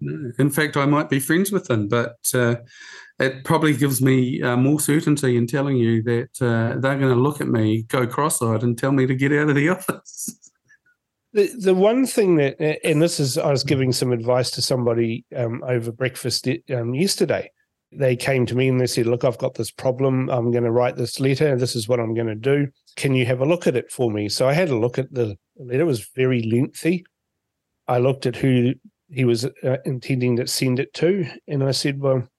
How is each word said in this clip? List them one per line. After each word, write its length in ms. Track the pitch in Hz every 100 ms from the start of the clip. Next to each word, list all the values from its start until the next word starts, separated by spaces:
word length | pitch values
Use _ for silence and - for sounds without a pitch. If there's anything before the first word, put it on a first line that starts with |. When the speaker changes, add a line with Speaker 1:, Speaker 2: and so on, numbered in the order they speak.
Speaker 1:
No. 300 | 143 156 135 117
In 140 | 139
fact, 260 | 139 151 147
I 80 | 139
might 240 | 147 151
be 100 | 135
friends 320 | 135 165 196
with 140 | 196 -
them, 220 | 113 104
but, 300 | 120 117 - -
uh, 240 | 127 120 117 - - - - - _
it 260 | 131 131
probably 320 | - 165 156 131
gives 260 | 139 127
me, 420 | 131 131 127 147
uh, 140 | 135 123
more 220 | 131 147
certainty 580 | - 147 - 147 131 123
in 100 | 120
telling 300 | 151 139 131
you 260 | 113 113
that, 380 | 113 117 - -
uh, 380 | 123 113 117 131
they're 200 | 131 139
gonna 160 | 135 120
look 260 | 135 147
at 60 | 135
me, 360 | 120 110 110
go 220 | 113 139 120
cross-eyed 560 | - 151 - 117 110
and 160 | 120 117
tell 140 | 139
me 160 | 139 127
to 80 | 131
get 160 | 135
out 180 | 147 151
of 60 | 143
the 140 | 147
<laughs> 80 | 185
office. 600 | - - - - - - _ _ _ _ _ _ _ _ _
Speaker 2:
The, 140 | 208 202 -
the 160 | 190
one 320 | 185 202 247 262
thing 300 | - 196 165
that, 240 | 139 - 151 151 170
and 160 | 151
this 160 | 170 170
is, 200 | 139 135
I 140 | 165
was 120 | 139
giving 300 | 135 143 131
some 180 | 123 131
advice 400 | 123 113 123 123
to 100 | -
somebody, 640 | - 131 120 117 113 113 -
um, 300 | 139 117 120 135
over 240 | 123 113
breakfast, 560 | 117 131 131 127 - 131 - - 127
um, 180 | 117
yesterday. 560 | 131 196 - 170 101 - _ _ _ _
They 240 | - 135 123
came 280 | - 135 120
to 80 | 120
me 120 | 131
and 140 | 127
they 60 | 123
said, 180 | - 113
"Look, 180 | 120
I've 140 | 135 117
got 160 | 135
this 180 | - 117
problem. 580 | - 131 127 135 131 131
I'm 220 | 131 117
gonna 220 | 120 117
write 240 | 117 123 131
this 240 | 120 -
letter. 340 | 135 135 151 127
This 180 | 123
is 140 | 123 107
what 140 | 123
I'm 120 | 113
gonna 220 | 113 117 107
do. 320 | 123 143 143 - _ -
Can 180 | 139 131
you 100 | 120
have 120 | 127
a 60 | 139
look 200 | 175 175
at 120 | 127
it 120 | -
for 220 | - 120
me?" 160 | 104 104
So 220 | - 131
I 20 |
had 180 | 147 185
a 80 | 123
look 220 | 117 131
at 140 | 135
the 240 | 131 113 98 _ _
letter. 240 | 127 123
It 20 | 170
was 240 | 120 104 -
very 260 | 131 127
lengthy. 600 | 110 117 139 - 160 180 - _ _ _ _ _ _ _ -
I 100 | 123
looked 260 | 127 131 131
at 100 | 120
who 380 | 139 127 120 - - _ _
he 140 | 135
was, 220 | 127 117 131
uh, 320 | - 131 131 160
intending 500 | 127 - 135 123 120
to 120 | 127
send 320 | - 131 127
it 140 | - -
to, 300 | 160 196 165 - -
and 160 | 143
I 80 | 135
said, 300 | 127 151 139
"Well, 260 | 139 131 120